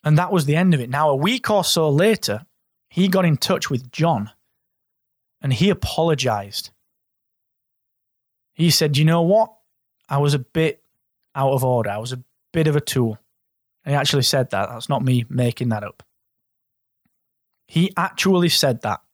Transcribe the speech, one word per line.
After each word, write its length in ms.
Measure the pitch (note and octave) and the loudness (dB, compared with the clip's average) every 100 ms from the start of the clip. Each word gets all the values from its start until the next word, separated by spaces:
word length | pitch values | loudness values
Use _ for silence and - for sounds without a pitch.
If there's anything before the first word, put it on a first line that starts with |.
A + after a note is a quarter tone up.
And 140 | D3+ D3+ | 2 2
that 140 | F3+ | 2
was 140 | F#3+ | 0
the 100 | C#3 | 2
end 180 | D#3 F#3 | 2 2
of 60 | D3+ | 2
it. 100 | A#2+ | -2
Now, 200 | C#3 D#3 | 0 0
a 60 | |
week 360 | C3+ E3+ B3 - | 2 0 -2 -2
or 120 | G#3 | -2
so 260 | E3+ E3+ D#3 | 0 0 2
later, 580 | C#3+ G3+ G#3+ - G#2+ - _ _ _ _ | 2 2 2 -4 -8 -10 _ _ _ _
he 180 | - F#3+ | 0 2
got 180 | F#3+ | 2
in 120 | F3 D3 | 2 0
touch 320 | - F#3+ - | 0 -2 -2
with 220 | B2+ - | -6 -6
John 400 | - E3 B2+ G#2+ _ _ _ _ _ _ _ _ _ _ _ | -2 -2 0 -6 _ _ _ _ _ _ _ _ _ _ _
and 120 | C#3 | -4
he 160 | A#2+ F#3+ | 0 0
apologized. 1000 | F#3 - - E3 D3 B2+ G#2 G2+ - - _ _ _ _ _ _ _ _ _ _ _ _ _ _ _ _ _ _ | 0 -4 -2 -2 0 -2 -4 -6 -8 -10 _ _ _ _ _ _ _ _ _ _ _ _ _ _ _ _ _ _
He 180 | - E3+ | 0 2
said, 260 | - D#3 C#3 | 2 2 2
"You 80 | |
know 160 | D#3 E3+ | 4 4
what? 320 | E3+ G#3 A3 _ _ _ _ _ _ | 4 2 2 _ _ _ _ _ _
I 80 | C#3 | 0
was 160 | C#3+ | 0
a 60 | C#3+ | 0
bit 440 | B2+ D#3+ D#3+ - _ _ _ _ _ | -4 -2 -2 -4 _ _ _ _ _
out 160 | C#3 C3+ | -4 0
of 120 | C3+ | 0
order. 280 | B2+ B2 G2+ | 0 0 -2
I 60 | G#2 | -6
was 160 | A#2 | -10
a 100 | B2+ - _ _ | -14 -16 _ _
bit 160 | E3 D#3 | -2 0
of 80 | |
a 60 | D3 | 0
tool." 380 | - C3 A#2 G#2+ _ _ _ _ _ _ | -2 -2 -2 -4 _ _ _ _ _ _
And 100 | D3 | -4
he 60 | C#3+ | -2
actually 240 | B2+ C#3+ | 0 0
said 260 | B2+ C#3 B2 | 0 0 -2
that. 200 | G2 G2+ | -4 -4
That's 200 | A#2+ - | -8 -6
not 140 | C3+ | -2
me 220 | C3 B2 A#2 | 0 0 -2
making 400 | B2 A#2+ - B2 | -2 -2 -2 -4
that 140 | G#2+ | -4
up. 180 | G2+ - _ _ _ _ _ _ _ _ _ _ _ _ _ _ _ _ _ | -8 -16 _ _ _ _ _ _ _ _ _ _ _ _ _ _ _ _ _
He 240 | D#3+ F#3 | 0 0
actually 540 | - F#3 - F#3+ F#3 F3 | -2 -4 -2 2 4 2
said 320 | - C#3+ A2+ | 2 0 -2
that. 200 | G#2+ G2 _ | -4 -6 _